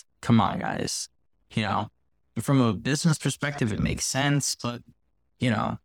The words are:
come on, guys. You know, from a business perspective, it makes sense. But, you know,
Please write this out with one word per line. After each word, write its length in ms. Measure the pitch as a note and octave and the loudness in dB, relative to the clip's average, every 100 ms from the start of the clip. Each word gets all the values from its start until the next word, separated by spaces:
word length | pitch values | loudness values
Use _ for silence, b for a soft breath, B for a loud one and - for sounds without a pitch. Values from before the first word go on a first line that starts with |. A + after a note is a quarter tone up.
| - _ | -20 _
come 200 | - A2+ | 4 4
on, 180 | F#2+ - | 4 0
guys. 500 | G#1 - - - - _ _ _ _ | -4 -4 -4 -6 -8 _ _ _ _
You 120 | - | -4
know, 260 | G#2 G#2 G#2 _ _ _ _ - | -2 -2 -4 _ _ _ _ -6
from 200 | - C3+ | 0 4
a 140 | A#2 | 4
business 420 | F#2 C3 D3 E3+ D3+ | 2 0 2 2 2
perspective, 560 | D3 - C#3+ D3 A#2 | -2 -4 -4 -2 -2
it 60 | F#2 | 0
makes 260 | - - | -2 -2
sense. 520 | - C3 C#3+ C#3+ - - | -4 0 2 2 0 -4
But, 260 | A#2+ A#2 - - _ _ _ - | -6 -8 -12 -20 _ _ _ -4
you 120 | C3 | 0
know, 280 | G#2+ - - | 0 -2 -6